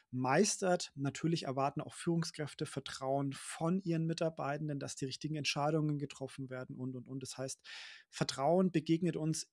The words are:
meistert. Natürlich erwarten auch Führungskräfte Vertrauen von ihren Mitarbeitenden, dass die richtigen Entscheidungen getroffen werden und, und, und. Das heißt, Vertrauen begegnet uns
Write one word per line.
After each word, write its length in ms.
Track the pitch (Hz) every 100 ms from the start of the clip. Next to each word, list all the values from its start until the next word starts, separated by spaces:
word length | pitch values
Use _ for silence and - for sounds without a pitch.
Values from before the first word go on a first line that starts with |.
| _
meistert. 840 | 123 127 147 208 - 190 180 - 143
Natürlich 480 | 139 - 160 165
erwarten 380 | - 131 139 147
auch 140 | 135 -
Führungskräfte 680 | 170 170 165 - 147 - 151
Vertrauen 680 | - - - 135 139 139
von 480 | 139 - - 165 190
ihren 220 | 175 165 165
Mitarbeitenden, 760 | 165 160 160 139 151 151 143
dass 160 | 131 -
die 100 | 135
richtigen 300 | - 151 156
Entscheidungen 600 | 143 151 143 156 151 147
getroffen 520 | 143 - 135 - 131
werden 280 | 127 131 131
und, 180 | 131 127
und, 100 | 120
und. 140 | 135
Das 160 | 131 -
heißt, 220 | 135 - - - - - -
Vertrauen 640 | - 151 - 139 175 185
begegnet 460 | 160 147 165 175 156
uns 340 | 156 156 -